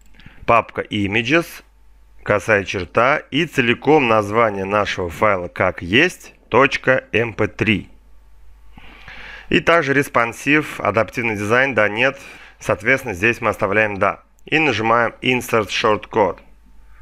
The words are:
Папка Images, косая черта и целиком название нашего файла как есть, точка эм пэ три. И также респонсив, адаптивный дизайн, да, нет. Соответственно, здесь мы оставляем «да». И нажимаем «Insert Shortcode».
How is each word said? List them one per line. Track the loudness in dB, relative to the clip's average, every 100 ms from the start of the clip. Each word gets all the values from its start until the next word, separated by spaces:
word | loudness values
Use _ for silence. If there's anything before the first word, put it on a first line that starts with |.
| -20 -20 -20 -8 0
Папка | 2 0 -8
Images, | -6 -4 -2 -2 0 0 -2 -12 -20 _ -20 -20 -20 -10
косая | -2 0 2 0
черта | 0 -6 -2 2 2 0
и | -2 -4 -2
целиком | 0 0 0 4 4 4
название | 2 2 0 0 0 -2
нашего | 0 0 -4 -6
файла | 0 0 0 -4
как | -2 -2 -2
есть, | 0 2 0 -2 -18 -20 _
точка | 2 2 0 0 0 0
эм | -2 -2
пэ | -2 -4
три. | 0 0 0 -4 -18 -20 -20 -20 -20 -20 -20 -20 -20 -20 -20 -20 -18 -18 -18 -2
И | 0
также | 4 2 2
респонсив, | 0 0 0 0 -2 0 0 0 -4
адаптивный | 0 0 -2 -4 -6 -4
дизайн, | 0 2 2
да, | 2 0
нет. | 2 0 -2 -14 -20 -20 -8
Соответственно, | -4 -2 0 0 -2
здесь | 0 0 2
мы | -2
оставляем | -2 0 2 0 0
«да». | -2 -2 _ _ -4
И | 0
нажимаем | 0 0 2 2 2 -2
«Insert | -2 -2 0 -2 -2
Shortcode». | 0 0 0 -2 0 0 -2 -16 -20 _ -20 -20 -20